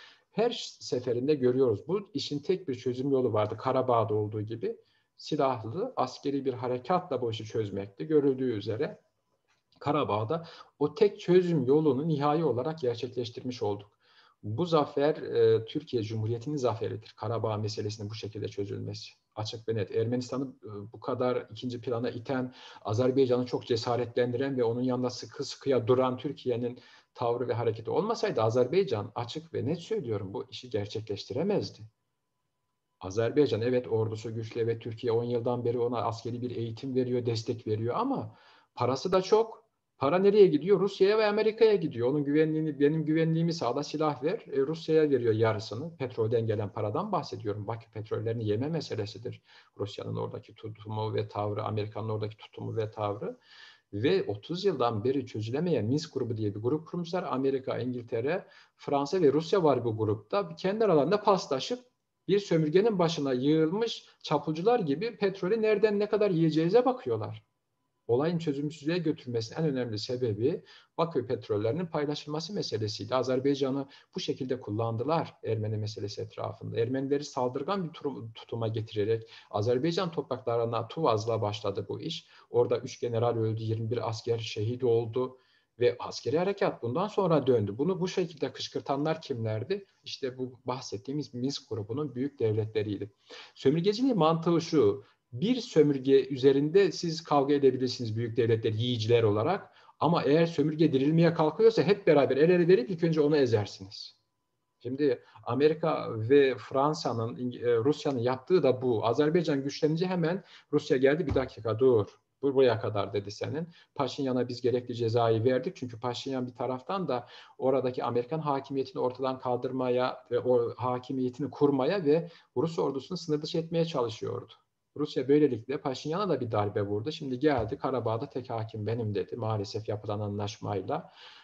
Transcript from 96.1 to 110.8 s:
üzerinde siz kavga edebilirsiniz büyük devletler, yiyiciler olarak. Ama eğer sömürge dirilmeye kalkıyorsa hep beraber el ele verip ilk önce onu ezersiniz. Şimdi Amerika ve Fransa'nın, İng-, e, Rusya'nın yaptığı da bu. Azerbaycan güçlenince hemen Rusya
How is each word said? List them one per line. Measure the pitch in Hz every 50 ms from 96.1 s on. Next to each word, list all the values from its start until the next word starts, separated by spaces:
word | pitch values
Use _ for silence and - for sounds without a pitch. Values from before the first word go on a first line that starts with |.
| 135 139 131 -
üzerinde | 147 127 123 139 135 139 143 151 156 196 202 180
siz | - - - 170 160 160 -
kavga | - 151 147 139 139 147
edebilirsiniz | 143 139 135 127 123 131 123 120 - 127 110 107 113
büyük | 120 117 113 127
devletler, | 117 113 117 113 113 117 107
yiyiciler | 107 123 123 123 113 107 107 120 117 110
olarak. | 107 101 107 110 151 185 202 - - _ - _ - _ _
Ama | - 147 170 156 127
eğer | 131 143 160 170
sömürge | 165 - - 143 156 156 151 165 143 127
dirilmeye | 131 135 147 160 165 170 165 160
kalkıyorsa | 165 160 151 151 - 220 226 - - 143
hep | 156 202 202 - -
beraber | 156 147 135 120 131 127
el | 151 170
ele | 185 175 175 160
verip | 180 202 247 -
ilk | 190 160 170
önce | 165 160 156
onu | 147 147 156 151
ezersiniz. | 139 123 110 107 104 - - - 95 95 - - - - - _ _ _ _ _ _ _ _ _ _ _ _ _
Şimdi | - 120 131 135 151 143 120 - - - - - 110
Amerika | - 120 127 143 156 160 160 165 160 147 131 113 110 113 110 107 113
ve | 139 143 139 135 123 117
Fransa'nın, | - - 131 135 135 147 156 156 - 147 117 113 113 117 127
İng-, | - 127 123 123 -
e, | - 120 120 117
Rusya'nın | 113 139 151 - - 151 139 123
yaptığı | 117 123 127 127 - - 185 180 143
da | 131 123 120
bu. | 123 127 120 104 95
Azerbaycan | 110 117 131 147 147 160 180 165 160 147 139 135
güçlenince | 139 139 - - 151 156 165 185
hemen | 180 185 180 165 151 175 196 - - - - - _ -
Rusya | 151